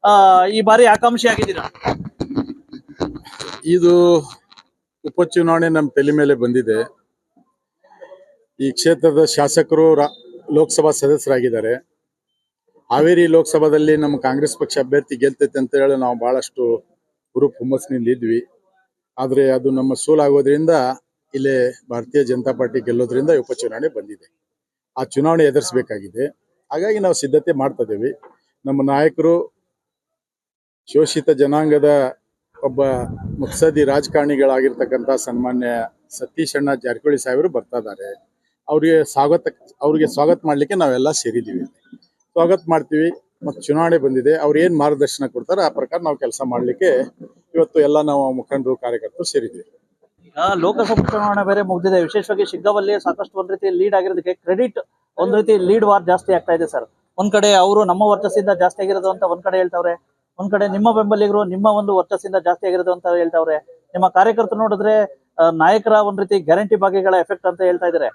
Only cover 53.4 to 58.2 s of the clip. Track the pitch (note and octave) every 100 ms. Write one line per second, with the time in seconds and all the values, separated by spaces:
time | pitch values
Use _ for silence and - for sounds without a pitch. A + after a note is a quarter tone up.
53.4 | F#3 G3 G3 F3+ G3 G3 F#3 F3+ F3 F3+
54.4 | E3+ F#3+ B3 - - _ _ - F#3+ G#3
55.4 | G#3+ G#3+ F3+ A3 G#3 G3 F3 F3+ - F3+
56.4 | - E3 D#3+ C#3 A2+ _ _ - G3 G#3
57.4 | G#3 G3 F#3 G#3 G3+ F3+ G#3+ G3+